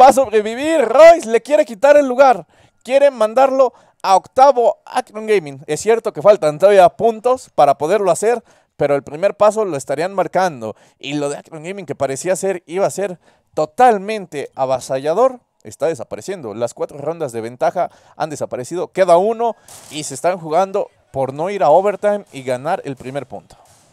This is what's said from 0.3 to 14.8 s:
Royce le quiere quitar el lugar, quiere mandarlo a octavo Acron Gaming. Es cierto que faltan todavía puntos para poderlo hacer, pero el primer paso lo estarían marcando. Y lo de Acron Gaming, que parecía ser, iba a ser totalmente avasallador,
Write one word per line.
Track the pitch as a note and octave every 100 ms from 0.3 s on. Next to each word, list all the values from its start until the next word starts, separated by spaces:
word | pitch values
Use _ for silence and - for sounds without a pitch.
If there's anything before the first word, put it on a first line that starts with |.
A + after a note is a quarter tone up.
| G#3+ G#3 A#3+ D4+ D#4+ G#3+
Royce | C4 E4 - G#3+
le | A3+
quiere | A#3 D4+ D4+
quitar | A3 C4+ D4
el | C4+
lugar, | B3 C#4 G3+ - _ _ _
quiere | - C4+ C#4+
mandarlo | B3+ G#3+ A3+ C4 C4 B3+ - _ _
a | - F#3+
octavo | - - C#4 B3 A3+ - -
Acron | B3+ B3+ G#3+ A3
Gaming. | G#3 D3+ C3+ D3
Es | D3+
cierto | G#3 A3+ G#3+
que | D3+
faltan | E3 G#3+ D3+ D3+
todavía | F#3+ G3+ F3
puntos | - A3 A3 B3 B3+ -
para | - D3 C3+
poderlo | D3+ G#3 G3
hacer, | D#3+ G#3 A#3 - _ _ -
pero | D3
el | C#3
primer | - D3 G3
paso | G3+ G#3 G#3 G#3
lo | C#3+
estarían | - C#3 F3
marcando. | G3 F3 F3 F#3 C3+ A2 - _ _
Y | C3+
lo | D3 C#3+
de | C#3+
Acron | - D#3+
Gaming, | D#3+ G3+
que | E3+ -
parecía | C#3 C3+ F3 F#3
ser, | F#3+ F#3
iba | - F3 F3+
a |
ser | E3+ G3 F3+ _ _ _
totalmente | - D3+ - B3+ G#3 G3 A3 F3+ D3 -
avasallador, | - C3+ C3